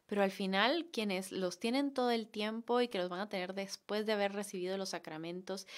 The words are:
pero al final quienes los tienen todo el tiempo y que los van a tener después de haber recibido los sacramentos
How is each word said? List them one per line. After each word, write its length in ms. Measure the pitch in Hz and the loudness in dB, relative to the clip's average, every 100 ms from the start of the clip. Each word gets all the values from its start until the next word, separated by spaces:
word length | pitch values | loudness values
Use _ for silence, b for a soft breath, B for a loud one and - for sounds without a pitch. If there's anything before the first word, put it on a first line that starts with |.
pero 160 | - 202 | -2 2
al 100 | 196 | 2
final 560 | 190 190 190 226 330 330 | 2 2 6 6 4 0
quienes 400 | - 208 185 190 | -2 0 0 -2
los 280 | - 180 - | -2 -2 0
tienen 340 | 226 262 285 | 0 2 0
todo 180 | 269 247 | 2 2
el 160 | 233 214 | 2 0
tiempo 540 | 208 214 220 233 240 | -4 -2 -2 2 2
y 80 | 247 | 2
que 80 | 196 | 0
los 100 | 180 | -2
van 140 | 175 | -2
a 80 | 214 | -4
tener 240 | 196 180 | -4 -4
después 520 | 190 190 - - 208 | -4 -6 -8 -4 -2
de 60 | 214 | 2
haber 220 | 214 202 | 2 2
recibido 420 | 196 202 190 180 196 | 0 -6 -4 -2 -2
los 120 | 190 | -4
sacramentos 760 | 170 170 156 165 180 185 190 - | -6 -8 -8 -8 -8 -8 -8 -8